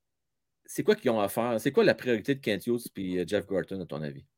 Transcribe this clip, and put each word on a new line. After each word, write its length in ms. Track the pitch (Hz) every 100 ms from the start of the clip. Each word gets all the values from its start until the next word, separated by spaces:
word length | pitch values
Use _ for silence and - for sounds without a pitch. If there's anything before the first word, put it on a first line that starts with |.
| _ _ _ _ _ _
c'est 200 | - -
quoi 100 | 147
qu'ils 160 | 214 123
ont 100 | 113
à 80 | 101
faire ? 320 | - 120 110
C'est 120 | 143
quoi 100 | 139
la 120 | 190
priorité 400 | - 127 113 117
de 60 | 139
Kent 260 | 120 98 120
Hughes 220 | 120 -
puis, 240 | - 92 90
euh, 60 | 85
Jeff 200 | 101 98
Gorton, 340 | 95 82 95
à 60 | 82
ton 160 | 73
avis ? 220 | 76 69 -